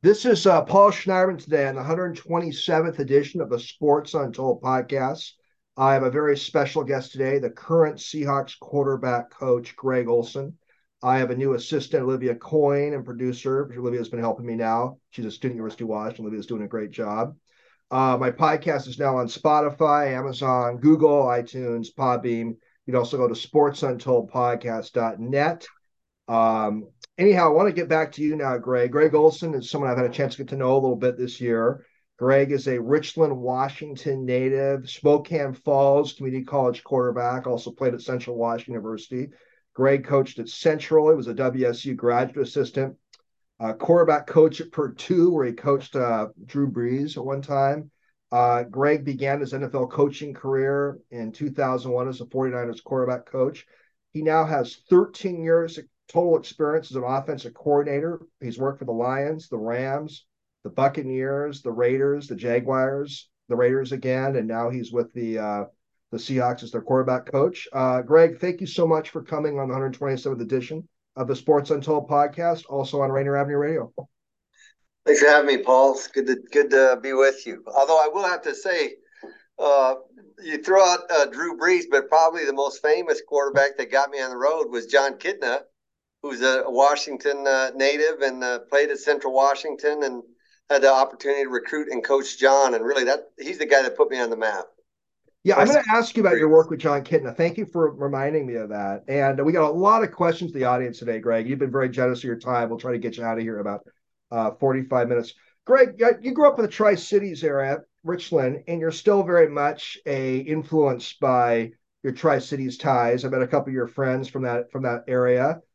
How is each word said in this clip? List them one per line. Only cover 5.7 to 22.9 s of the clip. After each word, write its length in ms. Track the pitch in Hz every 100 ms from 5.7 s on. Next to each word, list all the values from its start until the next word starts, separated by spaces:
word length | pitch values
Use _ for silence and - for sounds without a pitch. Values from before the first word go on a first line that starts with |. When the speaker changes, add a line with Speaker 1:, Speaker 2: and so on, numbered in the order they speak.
| -
Speaker 1:
I 160 | 135
have 80 | 135
a 80 | 131
very 260 | 135 151 139
special 480 | - 151 139 156
guest 280 | 135 135 127
today, 260 | 131 131 139
the 100 | 127
current 480 | - - 165 156 147
Seahawks 640 | - 156 143 143 135 -
quarterback 720 | - 143 139 135 127 120 120
coach, 440 | - 131 123 117 -
Greg 300 | 131 127 117
Olsen. 520 | 120 117 139 139 165 _ _ _ _
I 140 | 127 131
have 140 | 123
a 40 |
new 200 | 127 135
assistant, 480 | 123 - 151 - 151
Olivia 320 | 127 131 123
Coyne, 580 | 117 - 156 143 143 147
and 100 | 143
producer. 680 | 123 120 127 123 135 135 139 123
Olivia's 320 | 123 120 113
been 100 | 117
helping 240 | 117 110
me 120 | 120 113
now. 420 | 113 117 127 - _
She's 160 | -
a 60 | 110
student 220 | 101 131
at 40 | 117
University 280 | 110 -
of 40 | 113
Washington. 380 | 107 107 - 107
Olivia's 180 | 107
doing 200 | 92 117
a 40 | 101
great 220 | 113 107
job. 440 | - 113 - 151 156 _ _ _ _ _
Uh, 280 | 131 131 127
my 100 | 127
podcast 560 | 123 156 156 170 143 131
is 120 | 123
now 180 | 139 131
on 100 | 120
Spotify, 840 | - 156 151 147 143 156 147 143
Amazon, 680 | 127 135 120 135 127 120 120
Google, 480 | 143 156 151 143
iTunes, 680 | 131 120 117 131 123 117 113 -
Podbean. 500 | 131 123 120 117 113
You 440 | 113 _ _ -